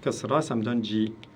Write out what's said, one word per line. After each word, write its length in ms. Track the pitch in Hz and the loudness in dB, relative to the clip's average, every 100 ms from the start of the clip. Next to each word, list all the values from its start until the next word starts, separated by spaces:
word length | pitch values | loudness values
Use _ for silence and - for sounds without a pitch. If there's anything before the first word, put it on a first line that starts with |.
kasra, 400 | - 113 110 143 | -2 -2 0 0
ça 140 | 151 120 | 2 -2
me 80 | |
donne 200 | 110 120 | 0 0
ji. 300 | 107 107 107 110 - | 0 0 0 -2 -16